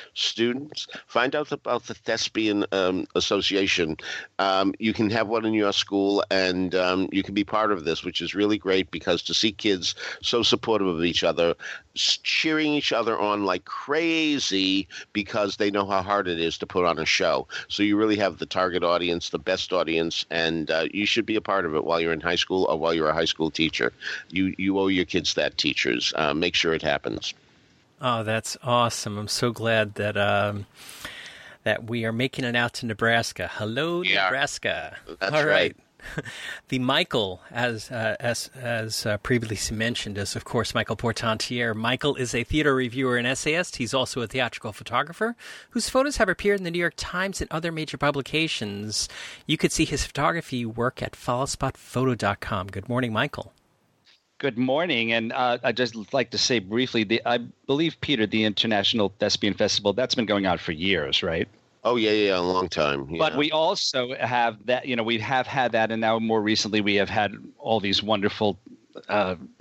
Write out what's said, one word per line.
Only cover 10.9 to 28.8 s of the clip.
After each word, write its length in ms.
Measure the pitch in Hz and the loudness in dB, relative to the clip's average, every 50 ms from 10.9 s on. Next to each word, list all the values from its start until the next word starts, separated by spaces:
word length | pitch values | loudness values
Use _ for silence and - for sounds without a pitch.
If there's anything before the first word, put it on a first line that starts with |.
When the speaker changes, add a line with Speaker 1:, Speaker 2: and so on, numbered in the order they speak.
| 87 80 82 | 2 2 0
Speaker 1:
each 200 | 87 80 - - | 2 2 2 2
other, 300 | 85 78 73 85 85 - - - - - - - _ _ | 2 2 2 2 2 0 -2 -6 -12 -12 -14 -16 _ _
s-, 220 | - - - - - | -2 0 0 0 0
cheering 500 | - - - - - 160 156 156 156 151 147 | -2 -2 -2 0 0 0 0 2 2 2 2
each 180 | 147 - - | 0 0 0
other 260 | 131 117 113 113 110 - | 0 2 2 0 0 2
on 260 | 101 104 104 104 101 | 2 2 2 2 2
like 200 | 98 92 92 - | 2 0 0 -4
crazy 1200 | - - - - - 143 160 170 165 165 160 160 151 147 135 - - 98 95 95 95 95 95 95 - - - - - | -8 -10 -8 -4 -2 0 0 2 2 2 2 2 2 2 0 0 0 2 2 2 2 2 0 0 -4 -10 -16 -16 -6
because 440 | - 107 98 - - 110 104 98 95 | -4 -4 -4 -2 0 0 0 0 0
they 140 | - 107 104 | 0 0 2
know 160 | 98 101 98 | 2 2 2
how 160 | 98 101 95 | 2 0 0
hard 260 | 90 98 101 101 95 92 | 2 2 0 0 2 0
it 120 | 87 82 | 0 0
is 160 | 82 82 80 - | 0 -2 -2 -4
to 80 | - | -8
put 180 | - - 95 87 | -2 0 2 2
on 140 | 85 80 76 | 2 2 2
a 60 | 80 | 0
show. 420 | - - - 92 82 76 65 65 - - - - - | 0 2 2 4 2 2 2 -2 -4 -8 -12 -8 -6
So 140 | - - | 0 0
you 140 | 101 104 104 | 2 4 4
really 200 | 104 110 110 107 | 4 4 2 4
have 220 | 101 101 92 80 - | 2 2 0 0 -4
the 80 | - | -8
target 360 | - - 95 90 92 85 90 | -4 0 0 0 2 2 2
audience, 480 | 87 87 87 87 90 87 87 85 - - | 2 2 2 2 2 0 0 -2 -2 -4
the 80 | - 82 | -6 -4
best 340 | 73 - 92 92 - - | -2 -2 -2 -2 -2 0
audience, 520 | 90 90 80 76 82 82 82 85 - - - - | 0 0 0 2 0 0 0 0 -2 -4 -4 -4
and, 400 | 80 85 82 80 82 82 78 - | -2 0 0 0 0 0 -2 0
uh, 160 | 80 80 80 - | 0 0 0 -2
you 140 | - 98 104 | -2 -2 0
should 200 | 101 - 117 104 | 0 0 0 0
be 100 | 107 110 | 0 -2
a 40 | 107 | -2
part 240 | - - 98 98 90 | 0 0 0 0 0
of 80 | 82 76 | 0 -2
it 100 | 78 - | -2 0
while 160 | - 82 85 | 0 0 2
you're 120 | 82 82 | 2 0
in 80 | 82 76 | -2 -2
high 160 | 78 85 87 | 0 0 0
school 280 | 85 - - 92 95 92 - | 0 0 0 2 2 2 2
or 100 | 80 80 | 2 0
while 160 | 78 82 85 | 0 0 2
you're 140 | 82 78 76 | 2 2 2
a 60 | 78 | 2
high 100 | 82 82 | 2 0
school 260 | 78 - - 80 78 | 0 0 0 -2 -2
teacher. 420 | - - 80 78 - - 60 58 - - - - - - - - | 0 0 -2 -2 0 -2 -2 -4 -4 -6 -8 -10 -10 -10 -10 -6
You, 240 | 82 92 95 95 85 - | -2 0 0 0 0 0
you 200 | 95 98 95 98 | -2 0 2 2
owe 80 | 98 98 | 2 2
your 160 | 95 90 90 | 2 2 0
kids 300 | - - 90 76 - - | 0 -2 -2 -2 0 0
that, 220 | 82 76 69 - - | 0 0 0 -2 -2
teachers. 540 | - 73 65 - - 67 58 58 - - - | -2 0 0 0 0 0 0 0 -2 -2 0
Uh, 180 | - 78 73 71 | 0 0 0 2
make 200 | 78 87 90 90 | 2 0 0 0
sure 200 | - - 85 80 | 0 2 2 0
it 80 | 78 | 0
happens. 520 | 78 76 71 69 - 60 53 - - - - - _ _ _ _ _ _ _ _ _ _ _ _ | 0 0 0 0 -2 -6 -6 -6 -8 -10 -12 -12 _ _ _ _ _ _ _ _ _ _ _ _
Speaker 2:
Oh, 220 | 135 127 120 113 | -2 -2 0 0
that's 340 | 110 107 110 113 - - - - | -2 -2 -2 -2 -4 -6 -10 -8
awesome! 560 | - 127 120 120 | -2 2 4 4